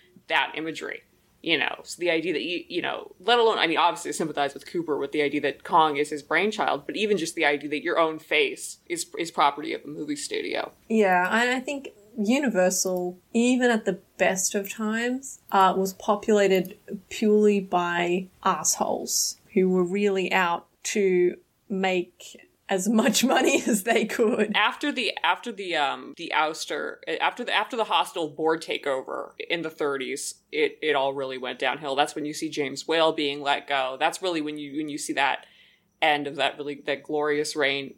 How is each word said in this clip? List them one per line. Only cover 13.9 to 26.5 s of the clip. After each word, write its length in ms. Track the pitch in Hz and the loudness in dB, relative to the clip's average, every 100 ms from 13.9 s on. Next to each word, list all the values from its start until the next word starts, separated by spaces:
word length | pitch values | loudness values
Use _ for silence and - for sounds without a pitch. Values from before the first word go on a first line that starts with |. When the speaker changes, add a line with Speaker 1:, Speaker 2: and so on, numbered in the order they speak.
| 185 _ - | -4 _ -2
Speaker 2:
best 360 | 175 190 - | 0 0 -2
of 160 | 208 196 | -4 -6
times, 720 | - 214 226 240 262 269 - - | -6 -4 -2 -2 -4 -8 -18 0
uh, 200 | 196 190 190 | 4 4 4
was 160 | 190 | -2
populated 840 | 190 - 208 - 208 196 190 185 - - 214 - | -4 0 0 4 4 6 4 0 -8 -14 -14 -12
purely 520 | - 214 208 208 202 | 0 4 6 6 4
by 680 | 190 180 175 175 175 180 185 _ | 2 -2 0 0 0 0 -4 _
assholes 960 | 196 160 165 - - - 233 - - - _ | 0 0 0 0 -2 -2 -2 -2 -4 -6 _
who 160 | 196 185 | 2 4
were 160 | 185 175 | 4 2
really 480 | 202 208 190 185 | 2 0 0 0
out 340 | 190 175 175 - _ | 2 2 -2 -6 _
to 540 | - 214 190 180 180 - _ _ - | -4 0 2 4 4 0 _ _ -8
make 680 | 190 190 185 175 _ - - - _ - | -2 0 0 -4 _ -20 -20 -20 _ -4
as 200 | 196 208 | -2 2
much 360 | 226 247 - | 2 2 2
<laughs> 120 | 240 254 | 2 4
money 280 | - - 247 | 4 2 2
as 160 | 214 | 0
they 220 | 233 226 220 | 2 0 0
could. 460 | - 220 247 214 | 2 2 2 2
Speaker 1:
After 380 | 202 226 - 294 | 2 2 0 -4
the, 260 | 247 214 - | -2 -4 0
after 280 | 165 185 240 | 0 0 -4
the, 240 | 196 190 160 | -10 -4 0
um, 380 | 139 131 131 - | 0 -2 -10 -12
the 140 | - 151 | -2 0
ouster, 600 | 156 | 0